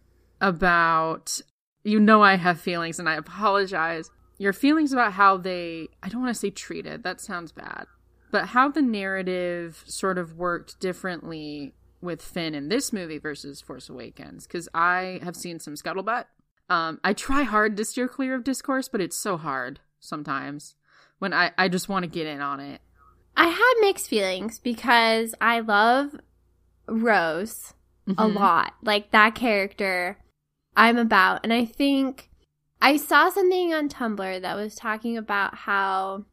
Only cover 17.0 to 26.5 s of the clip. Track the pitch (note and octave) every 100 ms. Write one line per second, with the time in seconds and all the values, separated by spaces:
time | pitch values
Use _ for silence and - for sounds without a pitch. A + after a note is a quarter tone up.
17 | F#3 G#3+ - C#4 A#3+ G#3+ A3 G3+ A3 B3+
18 | B3+ - C4 C4 C4+ B3+ - C4 - G#3+
19 | E3+ - G#3+ E3+ D#3 C3 B2+ C#3+ _ _
20 | - D#3 D3 C3+ C#3 D3 - _ _ _
21 | _ - G3 D#3+ F3 - F#3+ F3+ - F#3+
22 | E3+ E3+ D#3 C#3+ C#3+ C#3 C#3 - _ _
23 | _ _ _ - E4+ E4+ A#4+ A#4 G4+ G4
24 | - G#3+ F#3+ F#3 G#3+ - A#3+ A3+ B3+ A#3
25 | A3+ A3+ A3+ - A3 A#3 A3 G3+ A3+ C4
26 | C#4+ D4 _ _ _